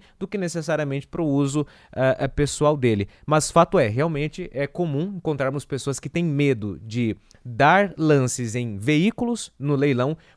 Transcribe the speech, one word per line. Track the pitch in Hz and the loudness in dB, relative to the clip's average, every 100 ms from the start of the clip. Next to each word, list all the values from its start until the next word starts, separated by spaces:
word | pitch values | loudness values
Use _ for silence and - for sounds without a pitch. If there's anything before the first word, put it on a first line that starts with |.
| - _ | -12 _
do | 190 | -8
que | 202 | -6
necessariamente | 175 170 156 156 147 139 - | -4 -6 -4 -2 -2 -4 -6
pro | - 160 | -4 0
uso, | 139 139 147 143 - _ | 2 2 0 -4 -10 _
é, | - 131 - | 0 0 2
é, | 135 | -2
pessoal | - 147 - 147 151 | 0 -2 2 2 4
dele. | 123 104 101 - - | 2 2 -2 -8 0
Mas | 156 - | 0 4
fato | 170 170 190 | 4 4 4
é, | 117 | 2
realmente | 110 165 147 151 - 180 | 2 -2 -2 -6 -8 -10
é | 135 143 | -6 -6
comum | - 170 139 185 190 | -2 -2 -2 -4 -4
encontrarmos | 165 143 135 143 - | -4 -2 -2 -4 -6
pessoas | 135 - 135 | -6 -4 -6
que | 139 | -4
têm | 175 | -2
medo | 170 143 143 120 104 78 | 0 2 2 2 -4 -8
de | 110 113 117 - _ - | -8 -2 -2 -2 _ -20
dar | 123 113 143 185 202 - | -14 2 4 6 2 0
lances | 156 147 127 - 120 120 | 2 4 2 -2 -6 -4
em | 120 98 | -6 -4
veículos | 107 151 196 - 240 233 - _ | 0 2 2 0 -4 -4 -8 _
no | 143 143 | -2 0
leilão | 143 120 131 160 _ | 2 2 -2 -4 _